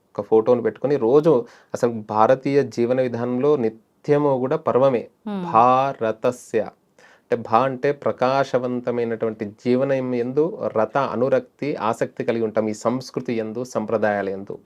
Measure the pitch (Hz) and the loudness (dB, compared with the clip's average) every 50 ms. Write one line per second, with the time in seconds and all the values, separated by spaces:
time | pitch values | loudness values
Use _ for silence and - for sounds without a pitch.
0 | _ _ - - 101 - 113 110 110 127 123 123 117 117 107 - - 135 147 135 | _ _ -10 -10 -2 4 4 4 6 6 2 2 2 -2 -4 -2 -2 0 0 2
1 | 117 110 131 151 151 165 156 123 117 - - - _ _ - - - 120 117 110 | 2 4 4 6 6 6 4 2 0 -4 -12 -20 _ _ -8 -2 -2 -2 -2 -2
2 | 107 - 107 107 110 117 131 127 - 143 139 143 131 117 113 120 120 117 127 127 | -8 -2 4 4 6 6 6 4 2 0 2 2 0 0 0 -2 0 0 2 0
3 | 131 127 113 117 120 123 123 123 131 147 151 143 117 110 110 - _ _ _ _ | 0 -2 -2 -4 -4 -4 -2 0 0 2 2 2 0 -2 -4 -6 _ _ _ _
4 | - - 147 143 147 143 135 127 127 131 151 160 - - 117 120 135 139 131 113 | -2 0 0 2 2 2 0 0 0 -2 -4 -2 -2 0 2 4 4 4 2 0
5 | - - _ _ - 214 208 196 180 170 - 113 120 127 127 131 135 139 135 - | -4 -6 _ _ -12 -8 -8 -6 -6 0 2 4 6 6 4 4 2 -2 -4 -4
6 | 113 110 107 - - 127 123 - - - - 110 98 - - _ _ _ _ _ | -4 -4 -4 -2 -2 -4 -4 -4 -10 -4 -4 -4 -4 -4 -8 _ _ _ _ _
7 | - - - _ _ - 123 117 113 - 113 113 131 135 131 127 123 143 143 143 | -20 -20 -20 _ _ -4 -4 -4 -2 0 2 2 2 2 -2 -2 -2 -4 -4 -2
8 | - 117 107 - 127 127 135 139 135 - - 123 127 123 123 123 123 123 120 120 | -4 -4 -2 0 0 0 2 0 0 0 -2 -2 -2 -2 -6 -4 -4 -4 -4 -2
9 | 120 117 117 110 113 113 110 107 110 104 104 _ - 123 123 127 135 139 135 135 | -2 -4 -4 -4 -4 -4 -4 -6 -8 -10 -10 _ -2 0 0 2 2 0 0 -2
10 | 127 127 127 120 117 127 127 147 156 165 - - 113 110 - 113 110 - - 139 | -2 -2 -2 -2 -4 -2 0 0 0 0 -2 -4 -6 -4 0 0 -2 0 0 -2
11 | 135 117 - 113 123 135 131 127 127 - _ - 135 143 151 - - 110 117 - | -2 -2 -2 -2 0 0 0 0 -2 -4 _ -8 -6 -6 -6 -4 -2 -2 -2 -2
12 | 139 123 - - 127 110 117 117 113 107 110 113 107 110 107 - - 117 123 131 | -4 -6 -6 -8 -4 -2 -2 -2 -2 -2 -2 -2 -2 -2 -4 -2 -2 -2 -2 -2
13 | 131 - - 127 123 - 123 113 110 110 110 120 127 123 - 117 107 107 113 107 | -6 -8 -10 -8 -6 -4 -4 -4 -4 -6 -6 -8 -10 -6 -6 -6 -4 -2 -2 0
14 | 107 107 104 101 98 98 98 95 101 - - - _ | 0 0 0 0 -2 -4 -6 -8 -10 -12 -14 -14 _